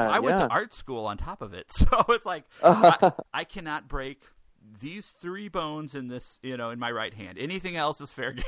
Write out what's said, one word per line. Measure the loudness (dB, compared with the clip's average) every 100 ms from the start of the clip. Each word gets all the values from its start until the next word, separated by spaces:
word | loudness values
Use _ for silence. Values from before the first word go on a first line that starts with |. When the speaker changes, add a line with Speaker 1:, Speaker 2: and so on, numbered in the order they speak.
| 8
Speaker 1:
Plus, | 2
I |
went | 2 2
to |
Speaker 2:
yeah. | 2
Speaker 1:
art | 0 -4
school | -10 -10 -8 -6
on | -6
top | -10 -10
of | -14
it. | -14 -6
<laughs> | 4
So | 6 6 4
it's | 0 -2
like, | -10 -12
Speaker 2:
<laughs> | 4
Speaker 1:
I, | 6 10 8 8 4 2 -6
I | -8
cannot | -8 -10 -8 -8 -8
break | -8 -8 -12 _ _ _ _ -20 -16
these | -14 -14 -16
three | -16 -12 -12 -8
bones | -6 -6 -8 -10 -12
in | -10
this, | -12 -14 -16
you | -12 -8
know, | -8
in | -6
my | -6
right | -4 -6
hand. | -8 -14 -8
Anything | -8 -6 -8 -4
else | -4 -4
is | -10
fair | -8 -8 -6